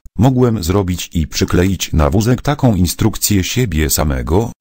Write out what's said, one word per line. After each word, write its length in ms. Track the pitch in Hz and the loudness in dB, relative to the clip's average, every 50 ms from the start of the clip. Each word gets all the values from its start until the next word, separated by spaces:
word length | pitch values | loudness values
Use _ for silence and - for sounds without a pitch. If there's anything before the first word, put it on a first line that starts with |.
| - - - | -12 -8 0
mogłem 460 | - 120 135 131 123 127 120 110 107 85 | 2 2 4 4 4 2 2 2 0 -2
zrobić 460 | 85 90 104 98 90 90 85 - - - | 0 0 0 0 0 -4 -6 -6 -4 -4
i 140 | 87 78 | -2 -2
przykleić 640 | - - - 98 - - 87 90 98 95 - - - - | -2 -2 -2 -2 0 2 2 2 2 0 -4 -4 -2 0
na 160 | 73 76 71 | 2 2 2
wózek 320 | 78 107 101 120 127 120 | 2 2 0 0 0 -2
taką 340 | - 139 151 - - 120 107 | -2 -4 -2 2 2 2 2
instrukcję 680 | 85 92 - - - 101 110 101 - - - 104 95 87 | 2 0 0 0 0 -2 -2 -2 -2 -2 0 0 0 0
siebie 460 | - - 120 127 98 78 78 78 67 | -2 -2 -2 -2 -2 0 -2 0 0
samego, 640 | - - 76 78 67 64 60 60 80 101 - - - - | 0 0 0 -2 -2 -4 -2 0 0 0 0 -2 -8 -14